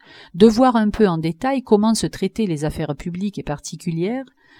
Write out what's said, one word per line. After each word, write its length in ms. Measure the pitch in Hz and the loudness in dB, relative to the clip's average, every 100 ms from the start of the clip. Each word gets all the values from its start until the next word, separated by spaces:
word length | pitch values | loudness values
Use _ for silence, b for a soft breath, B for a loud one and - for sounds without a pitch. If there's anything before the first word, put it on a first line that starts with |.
| B B B | B B B
de 120 | 170 226 | 4 4
voir 300 | 220 262 233 | 6 2 4
un 140 | 208 | 0
peu 180 | 214 202 | 2 2
en 100 | 165 | 2
détail 440 | 165 165 262 269 | -2 -2 -2 -2
comment 320 | - 208 220 | 2 2 2
se 120 | 220 160 | 0 -2
traitaient 400 | - 190 - 208 | -4 -6 -2 -2
les 180 | 151 | -2
affaires 300 | 151 151 151 | -4 -4 -6
publiques 460 | 143 180 175 202 156 | -6 -6 -6 -6 -6
et 20 | |
particulières 840 | 143 147 - 156 180 165 185 254 262 b b | -8 -10 -10 -10 -6 -4 -4 -4 -10 b b